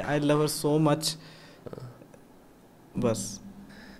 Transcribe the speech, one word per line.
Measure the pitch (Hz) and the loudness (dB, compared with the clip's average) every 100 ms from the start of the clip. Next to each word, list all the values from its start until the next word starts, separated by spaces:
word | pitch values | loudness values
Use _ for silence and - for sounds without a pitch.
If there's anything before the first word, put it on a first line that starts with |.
| - | 2
I | 147 | 0
love | 147 147 | 4 4
her | 151 | 2
so | - 147 151 | 0 2 4
much। | 151 147 - - - - - - - - - - - - - - - - - - - - | 4 4 0 -6 -14 -20 -20 -18 -16 -14 -14 -18 -20 -20 -20 -20 -20 -20 -20 -20 -12 -2
बस, | 120 107 - - - - - - - | 0 0 -6 -10 -16 -18 -20 -20 -20